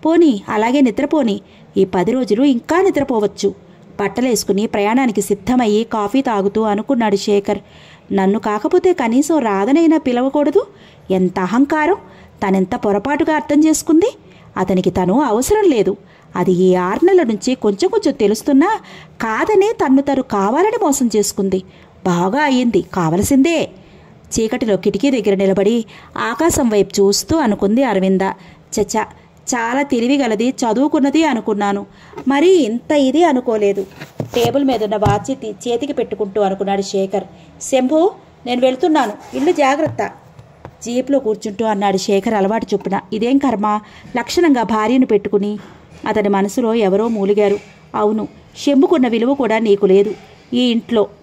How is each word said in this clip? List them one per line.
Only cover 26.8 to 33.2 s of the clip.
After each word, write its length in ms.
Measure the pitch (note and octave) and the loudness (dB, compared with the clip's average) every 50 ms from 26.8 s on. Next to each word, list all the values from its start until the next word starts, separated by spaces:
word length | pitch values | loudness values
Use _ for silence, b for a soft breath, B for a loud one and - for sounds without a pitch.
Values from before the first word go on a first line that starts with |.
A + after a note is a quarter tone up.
| G3 F#3+ | 0 0
చూస్తూ 480 | - - G3 G3 G3+ - - - D#4+ E4 | 2 2 2 2 2 0 -2 -2 -2 0
అనుకుంది 440 | D4 G#3+ G3+ G3 - G3 G#3+ A#3+ C#4 | 0 0 0 0 0 0 0 0 0
అరవింద. 380 | B3 G#3 F#3+ F#3 F#3+ F#3+ F#3 F#3+ F#3+ - B B B B B B _ - - | 0 0 0 0 2 0 0 0 -2 -6 B B B B B B _ -4 -4
చచ, 180 | G3+ - - A3 G#3 - - b b b b b _ - - | -4 -2 -2 -6 -6 -6 -12 b b b b b _ -6 -4
చాలా 280 | A#3+ A3+ A3+ B3 C4+ C#4+ | -4 -4 -2 -2 -2 -2
తెలివిగలది, 640 | C#4 - A#3+ A3+ B3 C#4+ C#4+ C4+ A#3+ A3 G3+ A#3 B3+ | 0 0 0 0 0 0 0 0 0 0 0 0 -2
చదువుకున్నది 760 | C4 - - A3+ A3 A#3 C#4 D4+ - D#4 C4 C#4+ C#4 D#4 D#4+ | -2 -2 -2 -2 0 0 0 0 2 2 0 2 2 2 2
అనుకున్నాను, 640 | D#4 C4 A3+ G#3+ - G#3+ G3+ G3+ G3+ G3+ G3+ G3+ - B B B B B B B C4 | 2 0 -2 -2 -4 -2 -2 -2 -2 -2 -4 -6 -10 B B B B B B B -2
మరీ 220 | C#4 C#4+ D4+ F4+ | 0 2 4 4
ఇంత 420 | F#4+ F4 C#4 G#3 A3 A#3+ - - D#4 | 4 4 4 0 -2 -6 -2 0 2
ఇది 320 | D4 C#4 C4 B3+ D#4 | 2 2 2 2 2